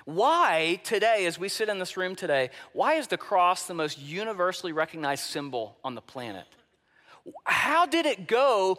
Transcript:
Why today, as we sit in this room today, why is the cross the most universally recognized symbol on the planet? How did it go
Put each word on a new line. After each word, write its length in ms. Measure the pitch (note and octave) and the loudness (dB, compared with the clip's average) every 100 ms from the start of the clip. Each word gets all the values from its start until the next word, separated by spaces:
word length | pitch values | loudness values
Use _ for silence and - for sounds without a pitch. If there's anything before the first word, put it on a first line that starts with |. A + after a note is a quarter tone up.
Why 760 | - E3 C4 E4+ C#4+ D#3+ D#3+ E3+ | -6 0 2 4 4 2 0 -2
today, 400 | - G#3 A3 G#3+ | -2 2 2 2
as 120 | F3 E3 | 0 -2
we 120 | G3 | -6
sit 180 | - G#3+ | -2 -2
in 100 | G3 | -2
this 200 | F3+ F#3+ | -6 -4
room 180 | F#3 | -6
today, 360 | F#3 F3 C#3 B2+ - - | -4 0 0 0 -6 -10
why 220 | D#3+ A3+ | 0 2
is 140 | D#4 A#3+ | 2 0
the 100 | F3+ | -6
cross 500 | - F#3+ F3 F#3 - | 0 4 4 4 -2
the 60 | |
most 260 | E3+ D3+ C#3+ | -4 -4 -6
universally 720 | C#3+ F3 A3 G3 F3+ F3+ F3+ | -10 -6 -6 0 -2 -2 -4
recognized 540 | D#3 D#3+ E3 C#3+ C3+ | -2 -2 -2 -2 -2
symbol 520 | - D3+ C#3+ B2+ G#2+ - | -4 -6 -6 -6 -6 -8
on 100 | C3 | -10
the 80 | A#2 | -10
planet? 460 | - C3 A#2 F#2+ - _ _ _ _ _ _ - - - | -12 -12 -10 -12 -16 _ _ _ _ _ _ -20 -20 -10
How 420 | - - - D#4+ | -2 0 2 2
did 200 | F4 E4 | 4 2
it 200 | D4+ F#3+ | 2 -2
go 520 | D#3+ A#3 C#4 G#3+ F#3+ | 0 4 4 4 2